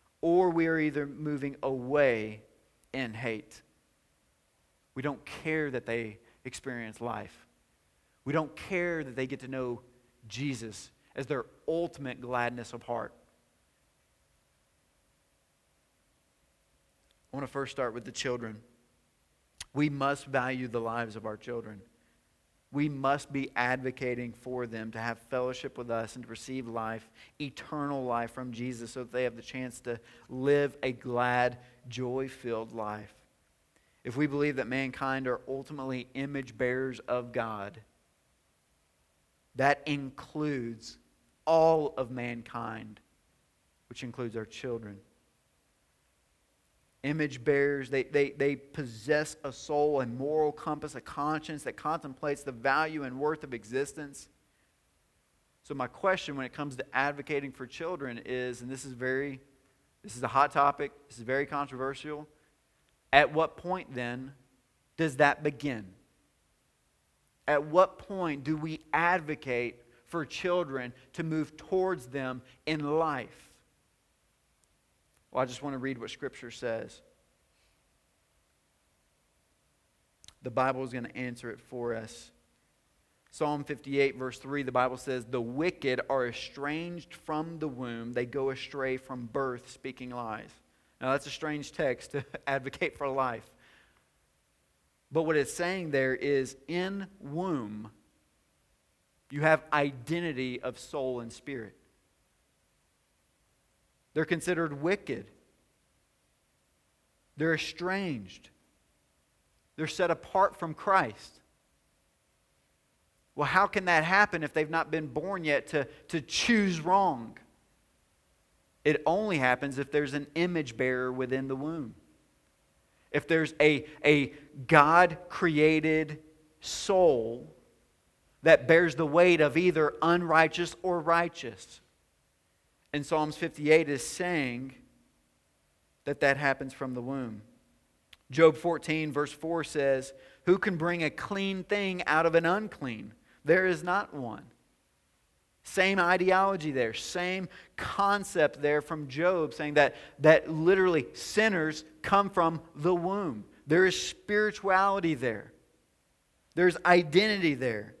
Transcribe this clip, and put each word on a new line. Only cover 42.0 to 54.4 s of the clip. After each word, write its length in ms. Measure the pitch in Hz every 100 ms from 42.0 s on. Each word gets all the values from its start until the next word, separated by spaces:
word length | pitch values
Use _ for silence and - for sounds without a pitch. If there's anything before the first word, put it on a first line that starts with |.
| 117
mankind, 880 | 127 120 120 - 117 113 110 107 107 _ _ _ _ _ _ _ _ _
which 140 | -
includes 340 | 123 120 117 113
our 80 | 107
children. 540 | - 131 117 107 98 _ _ _ _ _ _ _ _ _ _ _ _ _ _ _ _ _ _ _ _
Image 420 | 139 156 151 127 151
bearers, 440 | 139 143 143 131
they, 140 | 135
they, 280 | 123 147 143
they 260 | - 143 135
possess 800 | - - 127 110 117 151 151 - 139
a 80 |
soul, 480 | - - 147 151 143
a 40 | 120
moral 460 | 123 143 156 151
compass, 440 | 147 160 151 151 127
a 60 |
conscience 600 | - - 147 156 156 147
that 140 | 123 -
contemplates 640 | 151 165 143 127 151 143
the 80 | 139
value 520 | 117 135 143 160 156
and 140 | 135 131
worth 280 | 151 156 139
of 80 |
existence. 720 | 120 104 131 143 160 143 139 - _